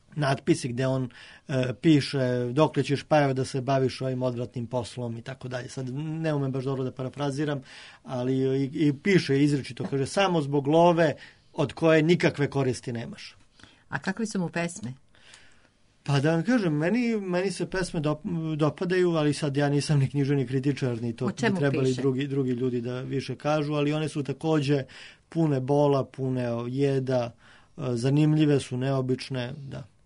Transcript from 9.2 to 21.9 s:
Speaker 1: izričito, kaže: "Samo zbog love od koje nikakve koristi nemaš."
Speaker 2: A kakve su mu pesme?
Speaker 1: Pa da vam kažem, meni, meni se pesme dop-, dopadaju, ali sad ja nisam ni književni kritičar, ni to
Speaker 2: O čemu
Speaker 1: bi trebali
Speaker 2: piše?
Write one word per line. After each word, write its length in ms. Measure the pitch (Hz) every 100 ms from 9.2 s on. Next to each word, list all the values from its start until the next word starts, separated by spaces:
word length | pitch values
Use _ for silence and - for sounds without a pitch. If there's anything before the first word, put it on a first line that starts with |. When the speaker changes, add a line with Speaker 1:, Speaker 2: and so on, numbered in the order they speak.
| 151 135
Speaker 1:
izričito, 400 | 147 143 113 - -
kaže: 160 | 139 135
"Samo 360 | 196 190 170
zbog 260 | 139 143 135
love 460 | 160 175 170 160 117 - - _
od 200 | - 143
koje 280 | - 165 160
nikakve 480 | 156 175 165 - 139
koristi 420 | 139 131 120 -
nemaš." 420 | 117 - - - - _ - - _ _
Speaker 2:
A 100 | -
kakve 260 | 190 190 220
su 140 | 196
mu 100 | 165
pesme? 440 | 170 170 - 123 131 _ _ - - - _ _ _ _ _ -
Speaker 1:
Pa 140 | 139
da 120 | 151
vam 120 | 165
kažem, 300 | 160 254 175
meni, 440 | 147 165 233 233 220
meni 340 | 190 180 190
se 180 | 185 170
pesme 300 | 190 185 175
dop-, 560 | 151 151 208 170 160 151
dopadaju, 560 | 151 - 180 185 180
ali 220 | 165 151
sad 240 | 139 147 139
ja 120 | 143
nisam 300 | 143 139 147
ni 100 | 135
književni 380 | 143 135 143 120
kritičar, 540 | 135 143 131 131 117
ni 140 | 120 113
to 100 | 127
Speaker 2:
O 60 |
čemu 220 | - -
Speaker 1:
bi 60 | 185
trebali 260 | 143 135
Speaker 2:
piše? 120 | 131